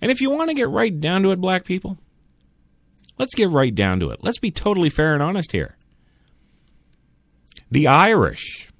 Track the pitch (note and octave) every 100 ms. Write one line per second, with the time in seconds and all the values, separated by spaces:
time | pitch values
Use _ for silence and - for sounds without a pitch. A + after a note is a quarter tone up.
0 | - B3+ C4+ C#4+ E4 D4+ B3 C3+ A3+ F3
1 | D3+ F#3 G3 F#3+ F#3 F#3 F3+ F#3 F#3 F#3+
2 | _ _ _ _ _ _ _ _ _ _
3 | _ - C4 - G#3 D#3 C3+ G#2+ G2+ F#2
4 | E2 A1+ - A#3+ A#3 E3+ - G3+ E3+ -
5 | D#3 D3+ D3 F#3+ E3+ G2 B1+ - _ _
6 | _ _ _ _ _ _ _ _ _ _
7 | _ _ _ _ _ - _ B2 C#3+ C#3
8 | F#3+ A3 F#2 - - - - _